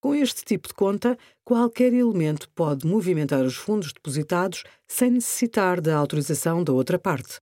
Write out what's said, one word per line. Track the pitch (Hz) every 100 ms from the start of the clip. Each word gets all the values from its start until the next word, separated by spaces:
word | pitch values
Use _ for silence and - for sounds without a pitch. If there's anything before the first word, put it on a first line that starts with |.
Com | 269
este | 285 262 -
tipo | - 202 -
de |
conta, | - 196 202 240 247 - _
qualquer | - 240 240 233 254
elemento | 247 240 202 156 151 -
pode | - 165 139 156
movimentar | 202 180 170 143 143
os | 131 123
fundos | - 214 156
depositados | - - 139 151 180 185 180 - _ _
sem | - 254
necessitar | 247 233 - 233 233 185 180
da | 156 156
autorização | 147 156 143 147 - 170
da | 175
outra | 131 131 180
parte. | 196 143 110 -